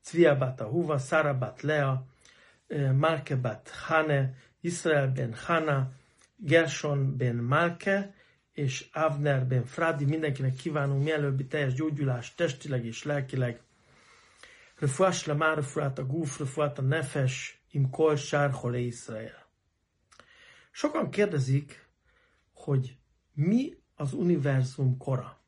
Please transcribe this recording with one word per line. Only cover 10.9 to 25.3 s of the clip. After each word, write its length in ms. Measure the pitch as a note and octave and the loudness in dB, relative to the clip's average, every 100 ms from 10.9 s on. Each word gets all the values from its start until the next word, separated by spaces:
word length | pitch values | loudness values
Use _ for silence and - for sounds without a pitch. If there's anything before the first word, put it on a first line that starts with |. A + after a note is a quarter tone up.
| C#3 | 0
mielőbbi 420 | D3 D#3 C#3+ C3+ C3+ | 0 0 0 -2 -2
teljes 280 | D3+ C3+ | -2 0
gyógyulást 640 | B2+ D#3 D3 C3+ B2 - - | 0 -2 0 -2 -2 -6 -2
testileg 480 | E3+ C3 D3+ B2+ A2+ | -2 -2 -4 -4 -4
és 180 | A2 | -8
lelkileg. 580 | D3+ C#3+ C3+ C#3+ B2 A#2 _ _ _ _ _ - _ _ - - - - | -4 -4 -2 -2 -2 -4 _ _ _ _ _ -20 _ _ -20 -20 -20 -4
Refuá 320 | D3 C3 F#3 | -4 2 2
shlema, 420 | - - D3 D#3 | 2 -2 0 2
refuát 460 | D#3 C3+ D#3 C#3+ C3+ | 0 -2 -2 -4 -4
a 60 | C3+ | -4
guf, 340 | D#3 D3+ - | -4 -4 -6
refuát 380 | C#3 D#3 D3 C#3+ | -6 -2 -2 0
a 40 | |
nefesh, 720 | C3 D#3+ C#3 C#3+ C3 C3 - - _ | 0 0 -2 -2 -2 -2 -10 -16 _
im 180 | C#3+ C3 | -2 -2
kol 260 | C3 D#3+ D3 | 4 4 2
sár 360 | - D3 C#3+ | 0 0 0
chole 260 | B2+ B2 B2 | 0 -4 -2
Israel. 680 | B2 A#2 - A2 A2 - _ _ _ _ _ _ _ - _ - - - _ | -4 -6 -12 -12 -12 -16 _ _ _ _ _ _ _ -20 _ -20 -20 -20 _
Sokan 380 | - D4 D#4 G3 | -4 -2 0 -2
kérdezik, 760 | G3+ G3+ D3+ C3 C#3 - - _ _ _ _ _ _ _ | 0 0 2 2 0 -2 -20 _ _ _ _ _ _ _
hogy 440 | _ - C3+ B2+ - _ _ _ | _ -2 0 -2 -12 _ _ _
mi 440 | D3 E3 A#3 D4+ - _ _ | -2 2 2 0 -8 _ _
az 180 | C#3+ | -6
univerzum 840 | B2+ F3 E3 C#3 C3+ B2+ - C3 B2+ | 0 2 2 2 2 0 0 0 0
kora. 440 | - B2+ - | -2 -4 -4